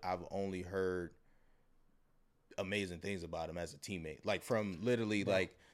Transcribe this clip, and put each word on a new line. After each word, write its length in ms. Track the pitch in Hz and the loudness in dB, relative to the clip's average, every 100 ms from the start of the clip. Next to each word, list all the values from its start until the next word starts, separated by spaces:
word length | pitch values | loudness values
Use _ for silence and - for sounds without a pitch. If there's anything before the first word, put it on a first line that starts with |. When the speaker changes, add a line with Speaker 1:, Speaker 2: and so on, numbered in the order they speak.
| 90 | -2
Speaker 1:
I've 180 | 90 82 | -2 -2
only 320 | 95 98 92 | -2 0 -2
heard 480 | 87 95 92 90 85 - - - - _ _ - - - _ _ _ _ _ - | -2 2 2 2 -2 -8 -20 -20 -20 _ _ -20 -20 -20 _ _ _ _ _ -4
amazing 420 | 95 104 92 85 | 0 0 0 -2
things 240 | 98 98 | -4 -4
about 260 | 85 82 82 | -4 -4 -4
him 80 | 85 | -4
as 160 | 85 | -6
a 40 | 78 | -8
teammate. 420 | - 92 80 78 | -6 -6 -6 -4
Like, 200 | 104 95 | -2 -2
from 360 | - 113 104 82 | 2 0 0 0
literally, 380 | 113 120 107 104 | 2 4 4 2
Speaker 2:
Yeah. 100 | 98 | 4
Speaker 1:
like, 240 | 95 90 - - | 4 2 -4 -20